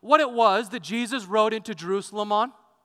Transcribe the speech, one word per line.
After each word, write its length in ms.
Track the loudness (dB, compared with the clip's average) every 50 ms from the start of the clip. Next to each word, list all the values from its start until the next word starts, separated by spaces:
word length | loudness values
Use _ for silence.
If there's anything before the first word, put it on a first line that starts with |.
what 180 | 0 2 4 4
it 120 | 4 2
was 380 | 2 4 4 4 4 4 0 -2
that 120 | -8 -10
Jesus 440 | -8 -6 -4 -4 -4 -2 -4 -6 -6
rode 280 | 0 2 2 2 2 0
into 200 | -2 -6 -8 -10
Jerusalem 580 | -10 -6 -4 -4 -4 -4 -6 -6 -6 -2 0
on? 200 | 0 0 0 -2 -4 _ _ _ _ _